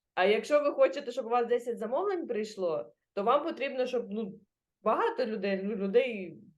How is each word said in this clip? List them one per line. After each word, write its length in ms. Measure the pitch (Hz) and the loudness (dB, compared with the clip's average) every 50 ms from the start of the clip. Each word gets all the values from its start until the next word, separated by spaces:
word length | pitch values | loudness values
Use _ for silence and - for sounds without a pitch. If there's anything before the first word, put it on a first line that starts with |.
| _ _ _ - | _ _ _ 2
А 60 | 180 | 4
якщо 380 | 196 208 226 226 - 294 294 | 4 4 2 2 4 2 4
ви 100 | 294 285 | 4 2
хочете, 400 | - - 269 269 269 233 - 240 | 4 4 4 4 4 -2 -6 -6
щоб 140 | 247 262 240 | -6 -6 -4
у 20 | 226 | 0
вас 180 | 233 247 240 | 0 0 2
десять 320 | 214 240 240 240 254 233 190 | 2 0 0 0 -4 -4 -4
замовлень 480 | 220 214 247 302 381 415 381 349 294 | -4 -2 -2 -2 0 0 -2 -2 -4
прийшло, 680 | 220 240 208 220 208 - 196 185 170 151 147 - - - _ _ _ _ | -4 -4 -4 -4 -6 -4 -4 -2 -2 -2 -2 -4 -8 -14 _ _ _ _
то 80 | 196 | -2
вам 220 | 196 226 262 294 311 | 2 2 2 2 2
потрібно, 420 | 330 - - 254 277 247 254 254 | -2 -4 -4 -6 -4 -2 -4 -4
щоб, 240 | 254 254 240 196 196 | -2 -2 -4 -4 -4
ну, 240 | 202 220 226 185 165 - _ _ _ _ _ _ _ _ | -6 -6 -6 -8 -10 -14 _ _ _ _ _ _ _ _
багато 440 | - 208 240 320 440 466 466 - 262 | 0 0 2 2 2 0 0 -2 -2
людей, 340 | 220 214 208 190 202 196 185 190 | -2 -2 -2 -2 -2 -2 -2 -2
ну, 120 | 202 226 | -4 -4
людей 640 | 196 196 196 196 240 269 254 220 202 185 170 151 - - - _ | -2 -2 2 4 4 2 2 -2 -6 -8 -10 -12 -16 -20 -20 _